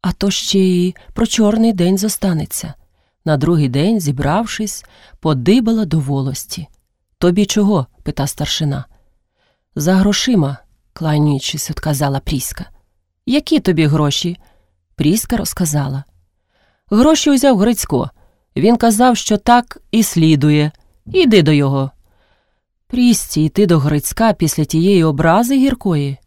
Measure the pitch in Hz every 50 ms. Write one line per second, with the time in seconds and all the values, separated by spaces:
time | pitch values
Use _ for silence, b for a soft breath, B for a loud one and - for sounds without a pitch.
0 | - 180 - _ - 202 190 - - - - 196 190 185 180 175 175 185 180 b
1 | b b b - 233 226 - 226 220 208 214 220 226 233 220 180 175 180 190 190
2 | 196 214 - - - 190 175 156 - - - - - 160 - _ _ _ _ _
3 | _ _ _ _ _ 165 156 139 135 165 175 160 147 131 120 139 156 202 226 214
4 | 165 143 135 127 143 139 160 202 233 220 - - 220 202 - - b b b b
5 | b b b b - 165 151 131 120 160 214 269 226 226 226 220 214 156 151 160
6 | 139 135 143 139 131 135 135 - - - - - 151 _ _ _ _ _ _ _
7 | _ _ _ _ - 175 175 196 208 190 - 214 202 196 208 170 127 _ _ _
8 | - - 147 - 139 139 - - 151 - - - 160 143 139 131 127 _ _ _
9 | _ _ _ _ _ _ _ _ _ _ _ _ _ _ _ 156 147 170 190 190
10 | 190 202 202 - - 254 247 196 151 139 139 - _ _ _ _ _ _ _ -
11 | 160 156 151 147 147 151 143 135 - - - 147 - - 160 - - 156 147 131
12 | 151 139 139 139 - - 156 131 - - - - 180 - - _ _ _ _ _
13 | _ _ _ _ _ - 247 302 294 - 320 294 - 190 175 156 160 147 147 156
14 | 151 147 143 - - 175 175 - _ _ _ _ _ _ _ _ _ _ _ -
15 | - 147 185 226 - - 240 226 - - - - 180 156 147 147 139 139 135 135
16 | 143 _ _ _ _ _ _ _ _ _ _ _ _ _ _ _ _ _ 202 214
17 | 254 311 320 302 - 302 285 262 269 277 254 185 196 233 240 - - - 151 127
18 | - - _ _ _ _ _ _ _ _ _ - 147 220 240 226 - 233 214 208
19 | 247 254 240 - - - 214 208 _ - 240 240 240 _ - - _ _ - 226
20 | 208 - - 170 156 160 160 139 143 151 151 151 147 151 - _ _ _ _ _
21 | _ - - 370 339 262 220 196 156 156 156 143 143 135 139 135 135 131 _ _
22 | _ _ _ _ _ _ _ _ _ _ _ _ _ _ _ _ _ _ - 247
23 | 247 240 226 - - - - 156 156 156 _ 196 208 175 175 156 135 147 147 147
24 | - - - - 226 226 202 _ 170 151 - - 151 147 - 160 170 196 202 180
25 | 160 160 143 139 165 165 165 202 240 240 277 269 262 277 254 - - 202 170 147
26 | 143 139 135 - _